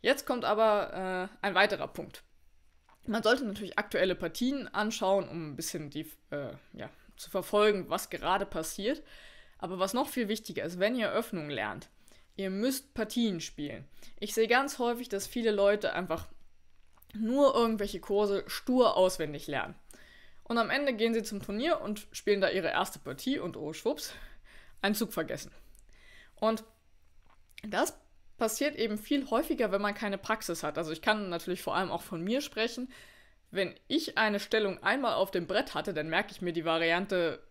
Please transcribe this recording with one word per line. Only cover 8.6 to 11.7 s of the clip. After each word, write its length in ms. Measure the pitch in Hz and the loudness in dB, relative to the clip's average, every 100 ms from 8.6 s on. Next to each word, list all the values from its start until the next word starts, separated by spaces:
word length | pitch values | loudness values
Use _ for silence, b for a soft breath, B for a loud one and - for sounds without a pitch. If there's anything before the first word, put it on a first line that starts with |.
| 160 - 202 311 B B B B B B | -6 -4 -2 -2 B B B B B B
Aber 220 | 170 180 | -8 -2
was 160 | 190 | 0
noch 140 | 240 294 | 0 0
viel 200 | - 214 | 0 -2
wichtiger 360 | 214 - 156 | -2 -4 -6
ist, 140 | 127 180 | -6 0
wenn 180 | 202 247 | 2 2
ihr 140 | 208 | 0
Öffnungen 380 | - 233 185 147 | 0 -2 -6 -4
lernt, 400 | 135 104 | -4 -4